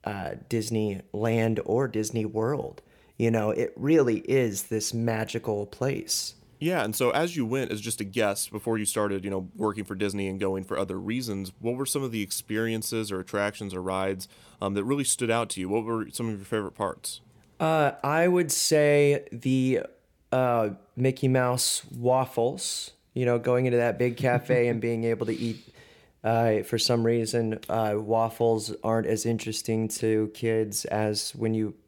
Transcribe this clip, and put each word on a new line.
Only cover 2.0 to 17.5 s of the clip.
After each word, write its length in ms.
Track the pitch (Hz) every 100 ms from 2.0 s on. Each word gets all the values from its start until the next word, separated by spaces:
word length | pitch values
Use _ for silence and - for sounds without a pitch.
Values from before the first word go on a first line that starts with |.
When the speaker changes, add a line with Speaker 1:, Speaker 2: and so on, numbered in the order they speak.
| 110 117 110
Speaker 1:
World. 560 | 110 113 139 - - _ _ _ -
You 140 | 117
know, 180 | 113 107
it 220 | - 120 -
really 440 | 139 160 127 110
is 440 | - 135 117 98
this 300 | - 110 -
magical 720 | 117 117 110 107 120 - 104 104
place. 720 | - 127 139 - - - - _ _
Speaker 2:
Yeah, 240 | 151 180
and 120 | 107 110
so 160 | 123
as 240 | - 175 170
you 100 | 113
went, 260 | 135 131
as 100 | 107
just 200 | 110 -
a 20 |
guest, 480 | 101 110 107 101 -
before 260 | 107 117 110
you 60 | 104
started, 380 | - 104 98
you 60 | 98
know, 200 | 95 92 -
working 280 | 107 104
for 100 | 98 98
Disney 320 | 101 101 98
and 120 | 95
going 240 | 95 95
for 140 | 92 71
other 220 | 95 92
reasons, 520 | 95 123 120 98 92 -
what 160 | 113 123
were 100 | 135
some 160 | 147
of 100 | 131
the 100 | 113
experiences 880 | 98 - - 110 113 113 - 113 107
or 80 | 95
attractions 560 | 92 101 101 101 101 92
or 60 |
rides, 460 | 92 95 95 95 - - - -
um, 120 | 98
that 100 | 98
really 200 | 104 143
stood 260 | 131 - 117
out 200 | 113 113
to 80 | -
you? 100 | 92
What 140 | 107
were 240 | 110 113 104
some 180 | - 117
of 80 | 104
your 80 | 98
favorite 260 | 110 98
parts? 500 | - 98 - - - _ _ _